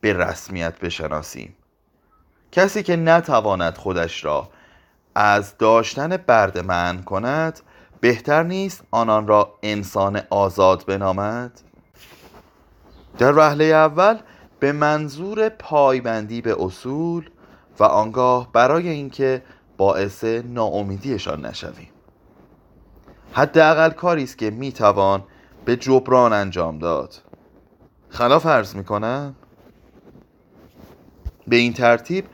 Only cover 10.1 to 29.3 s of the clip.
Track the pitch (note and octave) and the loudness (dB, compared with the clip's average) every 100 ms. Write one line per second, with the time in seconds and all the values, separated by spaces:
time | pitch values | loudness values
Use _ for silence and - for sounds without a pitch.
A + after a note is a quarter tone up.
10.1 | G2+ - G2+ G2 F2 F#2 F#2 - G2 F#2+ | -2 -2 0 0 2 4 2 0 -4 -2
11.1 | F#2+ G#2 A#2 B2 - _ _ _ _ - | -2 -4 -6 -10 -16 _ _ _ _ -20
12.1 | - - - _ _ _ _ _ - - | -20 -20 -20 _ _ _ _ _ -20 -12
13.1 | - B2 D3 D3+ D3 D#3 D#3 D#3 D3+ G3 | 2 4 6 6 4 4 4 4 4 2
14.1 | A3 - - - _ C#3+ D3 D3+ D3+ D3+ | 0 -6 -20 -20 _ -2 0 0 0 -4
15.1 | C#3 F#3+ G#3+ A3 A3 - D3+ C#3 C3 A#2+ | -10 -8 -4 -4 -4 -4 2 2 2 -2
16.1 | A2+ G#2+ A#2 A#2 - F2+ - B2+ C#3+ E3+ | -6 -6 -6 -4 -2 -4 -6 -8 -6 -4
17.1 | E3+ D#3+ _ _ _ _ - G#2 G2+ A2 | -6 -10 _ _ _ _ 2 4 4 0
18.1 | A2+ B2+ B2 A#2+ A#2 B2+ D#3+ F3 D3+ C#3 | 2 2 2 0 2 4 2 -2 -6 -8
19.1 | - C3+ C3 - _ _ - G2 F#2 G2 | -4 -2 -2 -8 _ _ 0 0 2 -4
20.1 | - A2+ A2+ A#2+ A#2+ A2 F2+ G2+ G2 C3+ | -6 -6 -4 -6 -4 -4 -4 -6 -8 -6
21.1 | G#2+ - D2+ A#1 - - - - _ _ | -6 -6 -8 -10 -12 -14 -16 -20 _ _
22.1 | _ _ _ _ _ _ _ _ _ _ | _ _ _ _ _ _ _ _ _ _
23.1 | _ - - C#3+ E3 D#3 D#3 D#3+ D#3+ F3 | _ -8 -2 0 4 4 4 2 0 -2
24.1 | E3 B2+ - A2 A2 C3+ A#2+ G#2+ G2+ G2 | -2 -4 -6 -6 -6 -10 0 2 4 2
25.1 | G2 G2 _ _ _ - B2 C3 C3 B2+ | 0 -4 _ _ _ -4 -4 2 2 4
26.1 | B2+ A#2+ G#2+ G2 F2 E2 D#2 E2+ D2+ C#2 | 4 4 2 -2 -4 -6 -4 -4 -4 -6
27.1 | - _ - _ _ _ _ _ _ _ | -14 _ -20 _ _ _ _ _ _ _
28.1 | - A#2+ D3+ D#3+ C3+ G2 G2 F#2+ G#2 A2+ | -2 2 2 2 0 -2 -8 -6 -6 -4
29.1 | C3+ C#3+ | -6 -10